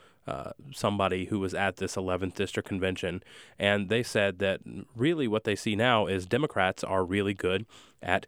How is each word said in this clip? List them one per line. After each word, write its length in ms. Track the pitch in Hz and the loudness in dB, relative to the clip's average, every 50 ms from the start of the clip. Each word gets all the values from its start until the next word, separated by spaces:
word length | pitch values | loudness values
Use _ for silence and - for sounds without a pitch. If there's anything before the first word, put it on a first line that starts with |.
| - - _ _ _ - | -20 -20 _ _ _ -6
uh, 240 | - - - - - - - 139 | -6 -6 -6 -10 -12 -14 -16 -16
somebody 520 | 135 - - 104 101 101 98 92 90 95 90 | -6 -2 0 0 2 2 2 2 2 0 -2
who 160 | - 107 98 | -2 -2 -2
was 140 | 95 92 90 | 0 -2 0
at 240 | 85 98 98 92 - | 0 0 0 0 -2
this 180 | 98 98 - | -4 -4 -4
eleventh 400 | 101 95 92 90 90 95 92 - | -4 -2 -2 -2 -2 -2 -4 -2
district 320 | - 98 - - 107 - - | -4 -4 -2 -2 -4 -4 -4
convention, 560 | 101 92 95 95 92 - - 90 87 92 - - - - - - - - | -2 -2 0 -2 -2 -2 -4 -4 -4 -6 -10 -14 -20 -20 -20 -18 -6 0
and 300 | 101 101 101 104 98 90 | 2 2 4 2 2 2
they 160 | 110 120 113 | 0 0 0
said 340 | - - 110 101 101 92 92 | 0 2 2 2 2 2 0
that 220 | 101 95 92 - - 57 58 98 - - - | 0 0 0 -2 -6 -10 -12 -12 -14 -12 -4
really 320 | 113 127 160 175 156 135 | -2 0 0 0 0 0
what 160 | 110 104 110 | 0 0 0
they 140 | - 113 101 | 0 0 -2
see 180 | - - 110 104 | 0 0 0 0
now 320 | 101 117 127 120 107 101 | 2 4 4 4 4 4
is 180 | 82 98 95 90 | 2 0 -2 0
Democrats 600 | 92 120 127 - - - 104 92 92 - - - | 0 0 0 0 0 2 2 2 2 2 -2 -4
are 200 | - 95 95 92 | -2 0 0 0
really 300 | 87 95 101 98 101 104 | 2 2 2 2 0 0
good 320 | - - 90 92 98 110 - - - - - _ _ | 0 0 0 0 0 -2 -6 -14 -20 -20 -20 _ _
at 240 | 87 87 92 101 - | 0 0 0 0 0